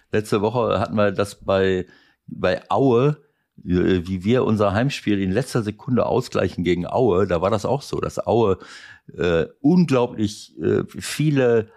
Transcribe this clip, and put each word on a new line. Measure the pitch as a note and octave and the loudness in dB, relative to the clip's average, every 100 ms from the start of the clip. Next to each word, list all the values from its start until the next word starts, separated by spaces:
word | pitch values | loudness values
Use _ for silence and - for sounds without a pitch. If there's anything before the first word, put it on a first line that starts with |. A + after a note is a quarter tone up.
| - | -4
Letzte | G#2+ G#2+ A2 | -4 0 0
Woche | G#2+ B2 G#2+ F#2+ | 0 0 0 0
hatten | A2+ | 0
wir | G#2+ G#2 | 0 0
das | F#2+ G2+ - | 0 -4 -4
bei, | - F#2+ F#2+ F#2 F2+ - _ _ - | -2 2 2 0 -4 -14 _ _ -16
bei | E2 F2+ - - | -4 -2 -2 -2
Aue, | G2+ C3+ A#2 C#3+ D3+ _ _ _ - | 0 4 4 2 -2 _ _ _ -14
äh, | - F2+ F2+ F#2 E2+ | -2 0 2 0 -2
wie | F#2+ | -4
wir | G2 B2+ | 0 0
unser | - G#2+ G2+ | 2 2 2
Heimspiel | G2 C#3 - - G2+ | 0 -2 -4 -2 -2
in | F#2+ | 0
letzter | G2+ C3 B2 | -2 -2 -4
Sekunde | G#2+ G#2 - A#2+ - | -4 -8 -2 0 2
ausgleichen | A2 - - F#2 - | 0 -2 -2 -2 -2
gegen | F2 F2 E2 | -2 -2 -2
Aue, | G2+ B2 F2+ G2 | 0 2 2 2
da | E2+ | 0
war | F#2 | 0
das | G2+ | -2
auch | - C#3+ | -2 -4
so, | - - | -4 -6
dass | - - - | -6 -6 0
Aue, | A2 G#2 F#2 - - - - - - | 2 2 0 -6 -20 -20 -20 -16 -4
äh, | E2+ E2 - - | 0 0 -2 0
unglaublich, | C#3 F3+ D#3+ B2+ A#2+ A#2+ G#2 - - - | 2 4 4 2 0 -2 -6 -6 -18 -6
äh, | G2+ G2+ F#2 | 0 0 -2
viele | - - - D3+ C#3 B2 A#2 G#2+ | -10 -10 -2 0 2 2 2 0